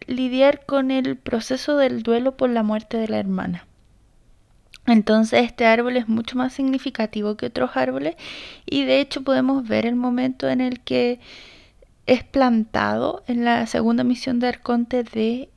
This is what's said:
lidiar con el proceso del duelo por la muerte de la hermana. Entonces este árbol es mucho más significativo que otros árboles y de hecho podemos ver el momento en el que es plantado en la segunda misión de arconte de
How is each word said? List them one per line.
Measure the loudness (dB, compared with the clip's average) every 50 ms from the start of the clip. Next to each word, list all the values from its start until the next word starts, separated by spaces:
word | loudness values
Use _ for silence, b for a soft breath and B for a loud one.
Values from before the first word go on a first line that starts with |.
| -10
lidiar | -6 -4 -4 -2 -2 2 4 4 4 4 2 -2
con | -2 -2 0 0 0
el | 0 0 0 -2 -4 -6
proceso | -6 -4 -4 -4 -2 -4 -4 -4 -2 0 2
del | 2 2 2 0 -2
duelo | 0 0 0 0 0 -2 0
por | 0 0 0
la | 0 0
muerte | 0 0 -2 -4 -6 -6 -4
de | -4 -4 -2
la | -2 -2
hermana. | -2 -2 -4 -4 -4 -6 -6 -8 -10 _ _ _ _ _ _ _ _ _ _ _ _ _ _ _ _ _ _ _ _ _ -20 -6 0
Entonces | 4 4 4 4 4 2 2 2 2 2 2 2
este | 0 0 2 4
árbol | 4 4 4 2 0 -2 -2
es | 0 0
mucho | -2 -2 -2 -4 -4
más | -4 -4 -2 -2
significativo | -2 -2 0 -2 -2 -4 -6 -4 -4 -4 -4 -4 -4 -4 -4 -4
que | -4 -6
otros | -6 -4 -2 -4 -2 -2
árboles | -2 -2 -2 -2 -4 -4 -6 -6 B B B B B B B B B B
y | 0 0 2 4
de | 4 4 2
hecho | 2 0 -4 -4 -2
podemos | 0 2 2 2 2 0 0 0 0
ver | 0 0 2
el | 2 0
momento | 0 0 0 0 0 0 -2 -2 -2 -2 0
en | 0 0
el | 0 -2 -4 -6
que | _ -2 0 2 2 0 0 -4 B B B B B B B B B B B B -20 _ _ _ _
es | 2 2 2 2
plantado | 0 0 2 4 4 4 2 0 0 -2 -2 0 0 0 0 -2 -2 -4 -6 -6
en | -4 -2 0 0
la | 2 0 0 0
segunda | -2 -2 0 2 2 2 2
misión | 2 0 0 -2 -2 -2 -2 0
de | 0 -2
arconte | -2 -4 -4 -2 -2 0 0 -2 -2 -4 -4
de | -4 -2 -2 -2 0 -2 -4 -6 -12 _